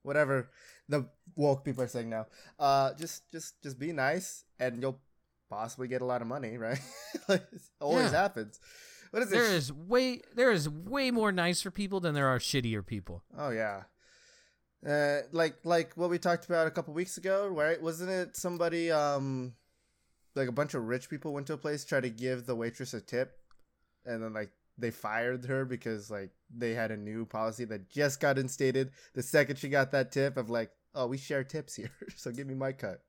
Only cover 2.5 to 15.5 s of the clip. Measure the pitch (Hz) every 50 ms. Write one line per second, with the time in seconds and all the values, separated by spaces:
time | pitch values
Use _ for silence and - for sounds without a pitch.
2.5 | _ - 147 139 139 139 135 131 - 151 165 160 - - _ _ - 165 156 -
3.5 | _ _ - 143 131 123 139 165 170 143 127 135 156 185 180 - - - - _
4.5 | _ - 127 127 117 117 127 135 131 135 _ _ _ _ _ _ _ _ _ _
5.5 | 95 104 113 117 - - 127 120 127 127 127 123 123 123 117 113 127 147 131 110
6.5 | 117 123 113 113 131 135 139 - - - - - - - - - 196 180 - -
7.5 | - 180 - - _ _ 143 147 165 254 254 190 127 165 196 196 - 113 107 107
8.5 | - - - - - - - - - - - - - 214 254 202 190 240 240 220
9.5 | 190 170 139 127 139 143 170 185 240 254 262 254 247 - - - - 240 254 254
10.5 | 214 170 143 156 147 156 175 202 262 277 269 254 240 233 220 208 190 180 170 175
11.5 | 180 - - 190 - - 202 190 202 190 175 165 147 147 139 131 131 120 - -
12.5 | - 135 120 117 110 104 95 - 113 101 92 - 87 85 - _ - - 147 139
13.5 | 117 110 110 107 101 98 92 _ _ _ _ _ _ _ - - - _ _ _
14.5 | _ _ _ _ _ _ - 143 147 147 147 143 143 147 120 - 151 165 165 156